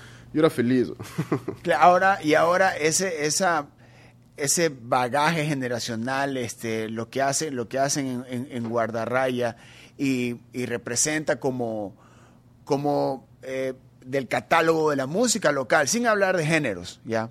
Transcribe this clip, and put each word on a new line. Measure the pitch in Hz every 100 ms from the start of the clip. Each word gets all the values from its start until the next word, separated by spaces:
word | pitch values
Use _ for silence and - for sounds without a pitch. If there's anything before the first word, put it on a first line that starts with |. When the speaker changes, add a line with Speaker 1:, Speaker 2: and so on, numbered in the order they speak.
| - - -
Speaker 1:
Yo | 151
era | 156
feliz. | 151 120 127 98 - - - 151
<laughs> | 135 - -
Speaker 2:
Cla-, | 170 160
ahora, | 165 180 190 196
y | 156
ahora | 151 165 180 190 175
ese, | 151 160 190 160 151
esa, | 151 190 160 143 - - - - - _ -
ese | 143 - 165
bagaje | 131 117 131 123 135 151 170
generacional, | 151 143 127 120 - 113 117 135 139 131
este, | 120 - 117 110 110
lo | 113 117
que | 131
hace, | 135 139 156
lo | 131 117
que | 131
hacen | 139 147 135
en, | 123 127
en, | 127 139
en | 127 117
Guardarraya | 117 113 113 113 123 131 123 120 110 - - - -
y, | 139 127 123 120 -
y | 127 120
representa | 117 - 120 151 156 151 143
como, | 139 127 117 110 101 - - - - - - -
como, | - 139 143 143 143 131 - -
eh, | 131 131 131 127 - - -
del | 139 127
catálogo | 127 - 170 160 160 156
de | 143
la | 131
música | 175 247 220 156
local, | 143 131 165 143
sin | 233 240
hablar | 208 190 185
de | 151
géneros, | 160 139 90 90 -
¿ya? | - 113 113